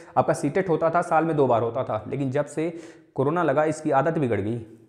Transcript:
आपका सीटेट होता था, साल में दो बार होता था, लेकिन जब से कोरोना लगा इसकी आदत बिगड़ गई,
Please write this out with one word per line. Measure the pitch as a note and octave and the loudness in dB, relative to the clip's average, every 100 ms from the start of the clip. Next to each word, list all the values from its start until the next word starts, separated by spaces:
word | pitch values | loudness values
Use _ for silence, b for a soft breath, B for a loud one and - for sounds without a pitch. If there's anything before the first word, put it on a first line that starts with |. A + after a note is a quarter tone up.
| B - | B 0
आपका | C3 | 0
सीटेट | D3+ C#3+ G3 F#3 | 0 -2 -2 0
होता | D#3 D#3+ | 0 2
था, | E3+ | 0
साल | F3 D#3+ | 2 2
में | E3 D3+ | 2 2
दो | C3+ | 4
बार | A#2 | 4
होता | A#2 A#2+ | 0 -2
था, | B2 A2 C3+ | -4 -4 -4
लेकिन | C#3 C#3 | -4 -2
जब | B2+ D3 | -2 -4
से | - D#3+ E3+ B B - | -4 -4 -6 B B -10
कोरोना | - C3+ E3+ | -2 0 2
लगा | D#3+ C3+ | 2 2
इसकी | D#3 D#3 D#3 | 0 0 0
आदत | C3+ D3 E3 | 2 2 0
बिगड़ | C3+ G#2 | 0 0
गई, | G2 A#2+ A2+ - | -2 -4 -8 -16